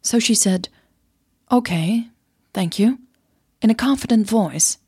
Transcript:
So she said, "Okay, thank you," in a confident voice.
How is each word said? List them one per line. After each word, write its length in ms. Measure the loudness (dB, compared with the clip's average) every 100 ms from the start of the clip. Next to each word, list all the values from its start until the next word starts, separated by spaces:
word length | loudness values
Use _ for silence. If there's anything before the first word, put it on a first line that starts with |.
So 180 | 0 0
she 160 | 2 0
said, 320 | 0 -2 -6 _ _ _ _ _ _ _ _
"Okay, 580 | 0 0 -4 -2 -2 -4 _ _ _ _
thank 240 | -6 -4 2
you," 220 | 0 0 -10 _ _ _ _ _
in 80 | 0
a 60 | 2
confident 520 | 0 -2 0 0 2
voice. 520 | 0 0 -2 -4 -4